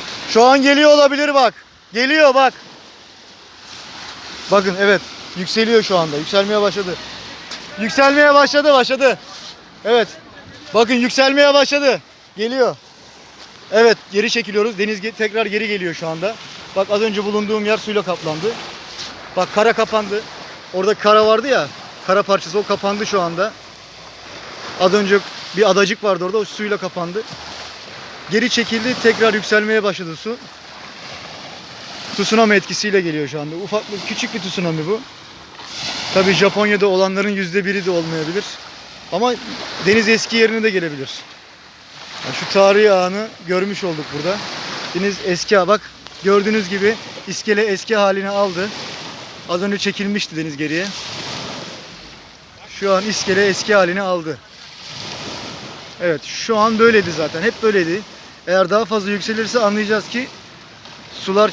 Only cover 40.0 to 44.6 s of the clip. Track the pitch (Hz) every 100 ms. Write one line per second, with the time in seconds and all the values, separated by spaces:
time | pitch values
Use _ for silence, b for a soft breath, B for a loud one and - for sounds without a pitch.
40 | 214 226 - 226 220 226 220 190 165 143
41 | 135 - - - - - - - - -
42 | - - 131 131 175 196 196 202 214 185
43 | 180 196 220 - 170 180 196 196 185 156
44 | 147 143 160 202 - -